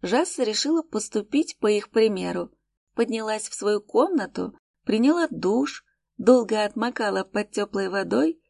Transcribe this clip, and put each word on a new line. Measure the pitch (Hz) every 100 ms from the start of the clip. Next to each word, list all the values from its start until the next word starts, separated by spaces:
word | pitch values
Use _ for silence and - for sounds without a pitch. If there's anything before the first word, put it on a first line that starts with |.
Жас | 180 240 349 -
решила | 226 208 277 330
поступить | 311 214 - 214 208 277 320 -
по | 214
их | 208 -
примеру. | 226 220 190 180 175 175 _ _ _ _
Поднялась | - 226 220 220 214 -
в |
свою | - 202 208
комнату, | - - 330 330 190 - 180 - _ _
приняла | - 214 254 339 320
душ, | 156 180 226 294 - _ _ _ -
долго | 190 254 220 214
отмокала | 208 214 233 247 214 190
под | 185 202 208
тёплой | - 208 196 190
водой | 196 180 208 320 320 _